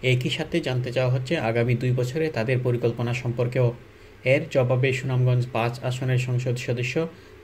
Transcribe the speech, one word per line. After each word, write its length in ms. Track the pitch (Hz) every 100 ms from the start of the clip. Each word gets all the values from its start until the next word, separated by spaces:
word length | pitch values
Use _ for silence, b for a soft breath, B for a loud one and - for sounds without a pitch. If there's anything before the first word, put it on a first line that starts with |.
একই 280 | 127 123 147
সাথে 300 | - 156 -
জানতে 320 | 143 127 123
চাওয়া 200 | 127 127
হচ্ছে 260 | 127 127 165
আগামী 360 | 113 117 117
দুই 180 | 120 127
বছরে 380 | 127 123 160 160
তাদের 280 | 117 113 127
পরিকল্পনা 500 | 127 120 120 117 120
সম্পর্কেও। 580 | 123 123 120 123 131 120 120 B B B B
এর 220 | 127 139 160
জবাবে 420 | 139 123 127 135
সুনামগঞ্জ 540 | 127 131 127 127 123 120
পাঁচ 320 | 113 117 123
আসনের 340 | 127 123 131 127
সংসদ 380 | 123 123 127 123
সদস্য 500 | - 120 120 160 165 B B B